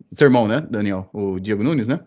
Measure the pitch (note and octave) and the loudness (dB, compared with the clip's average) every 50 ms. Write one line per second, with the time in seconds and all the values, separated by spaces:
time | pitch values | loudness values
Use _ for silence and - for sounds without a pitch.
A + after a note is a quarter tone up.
0 | - _ - - D3 C3+ B2+ B2 A2+ G#2 A2+ D3+ D#3+ - A#2 G#2+ G#2 G2+ G2 F#2+ | -20 _ 2 4 4 6 6 4 2 2 0 -2 -2 -4 -4 -2 -2 -2 -2 -4
1 | F#2 - - G#2 G2+ G2 F#2 F#2 F#2+ G#2+ G#2+ G2+ A2 D3+ E3 C3+ A2 A#2 D3 E3+ | -6 -8 -8 -6 -4 -4 -4 -4 -4 -4 -2 0 0 0 0 -2 -2 -2 -4 -4
2 | - | -6